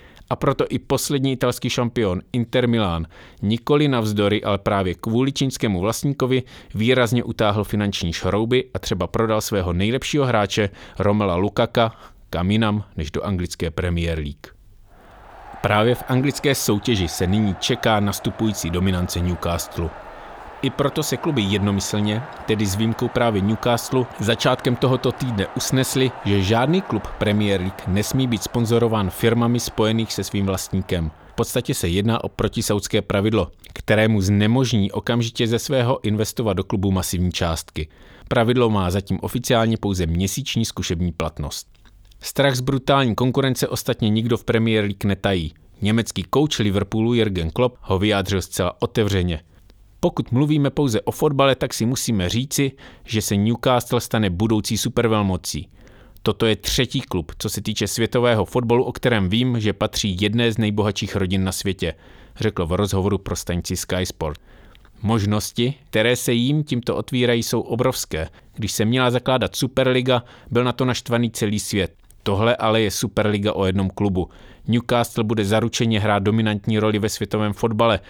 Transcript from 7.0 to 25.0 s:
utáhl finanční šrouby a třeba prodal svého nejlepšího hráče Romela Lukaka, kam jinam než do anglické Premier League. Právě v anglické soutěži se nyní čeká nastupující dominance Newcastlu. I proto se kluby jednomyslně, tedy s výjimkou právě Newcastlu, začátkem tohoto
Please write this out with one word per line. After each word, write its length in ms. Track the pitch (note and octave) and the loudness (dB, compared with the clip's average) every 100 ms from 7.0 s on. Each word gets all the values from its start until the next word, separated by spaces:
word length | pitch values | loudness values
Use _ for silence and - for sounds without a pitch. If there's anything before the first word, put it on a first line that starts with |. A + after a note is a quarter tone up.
| A#2 A#2+ | 4 2
utáhl 400 | - - G#2+ G#2 | 0 0 2 2
finanční 500 | G2 G#2 G2+ - F2 | 0 0 -2 -2 -4
šrouby 500 | - F#2 G2 A2+ B2+ - | -4 -2 0 2 0 0
a 60 | - | -6
třeba 280 | - G2 F2+ | -4 -4 -2
prodal 340 | - A2+ A2 | 0 0 0
svého 320 | - G2+ F2+ | 0 -2 0
nejlepšího 520 | F2 G#2 C3 - D3 C3 | 0 0 -2 -2 0 2
hráče 440 | A2+ G2+ - G#2 - - - | 2 2 0 -2 -2 -12 -2
Romela 360 | F#2+ G#2 G2+ F2 | 0 2 2 0
Lukaka, 560 | G2+ - A#2 B2 A2+ - - - - | 0 0 0 2 0 -2 -20 -20 -10
kam 220 | E2 F2+ | -4 0
jinam 320 | G#2+ A2+ G#2 - - | 2 2 -2 -4 -8
než 140 | D2+ | -6
do 120 | - | -6
anglické 480 | - F#2 F2 - E2+ | -4 -4 -4 -4 -6
Premier 460 | - F2 E2+ E2 D#2+ | -4 -2 -2 -2 -4
League. 300 | D2 C#2 - - - - - - - - - - - - | -6 -10 -18 -20 -20 -20 -20 -20 -20 -20 -20 -20 -18 -6
Právě 340 | G2+ G#2 A2+ B2 | 0 2 2 0
v 80 | - | 0
anglické 480 | B2+ C#3 - C#3+ C3+ | 0 0 0 0 0
soutěži 520 | - G2+ - G#2+ E2+ | 0 0 2 0 0
se 200 | - G2+ | -2 0
nyní 280 | G#2 G#2 F2+ | 2 2 0
čeká 400 | - B2 A#2 G#2+ | -2 0 2 2
nastupující 720 | G2+ - C3 - A2 G2+ E2 | 0 -2 -4 -2 -2 -2 -4
dominance 500 | F2 F#2+ F2+ F2+ F2 | 0 0 0 -2 -2
Newcastlu. 720 | F2+ E2+ E2+ E2+ - - E2 - - - - - - - | -2 -2 -2 -4 -6 -6 -6 -8 -16 -18 -18 -18 -18 -6
I 80 | C3+ | -6
proto 340 | - C#3 - | -2 -2 -2
se 140 | D3+ - | -4 -4
kluby 240 | E3+ C#3 | -2 0
jednomyslně, 840 | G2 G2+ G2+ G2 - G#2+ G#2 G#2+ C3+ - - | 0 2 0 0 -2 -2 -2 -2 -6 -8 -2
tedy 200 | G#2+ G#2 | 0 0
s 100 | F#2+ | 0
výjimkou 320 | A2+ A2+ B2 | -2 -2 -2
právě 340 | B2+ A#2 G#2 | 0 2 2
Newcastlu, 640 | G2 A2 A#2+ A#2+ - C3 A#2+ - | 0 0 0 0 0 -2 -2 -2
začátkem 560 | G2+ A#2 C3+ B2+ C#3 A#2+ | -2 0 0 0 0 0
tohoto 360 | C3 B2+ | 2 2